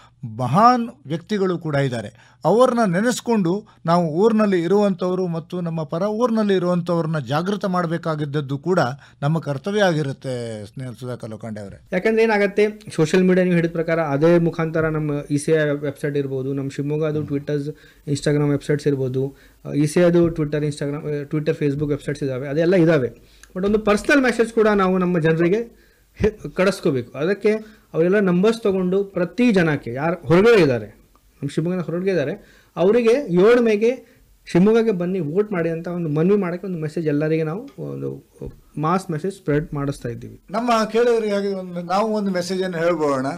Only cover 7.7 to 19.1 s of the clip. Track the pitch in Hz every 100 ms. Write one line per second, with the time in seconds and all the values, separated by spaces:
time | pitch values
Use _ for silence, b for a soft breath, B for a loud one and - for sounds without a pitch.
7.7 | 180 170 170 170 156 151 147 135 139 165
8.7 | 180 127 135 B B 143 160 143 139 202
9.7 | 208 196 151 139 131 135 123 117 110 101
10.7 | - 127 110 127 120 117 107 117 104 98
11.7 | - - 185 220 220 226 208 202 202 208
12.7 | 214 - - 156 185 185 185 180 170 165
13.7 | 165 160 165 156 139 165 175 165 165 160
14.7 | 160 160 156 151 147 - 147 147 160 151
15.7 | 147 147 139 151 143 135 135 131 139 135
16.7 | - 143 151 156 151 147 143 143 147 143
17.7 | 147 b b - 143 - 147 147 143 -
18.7 | 147 147 139 131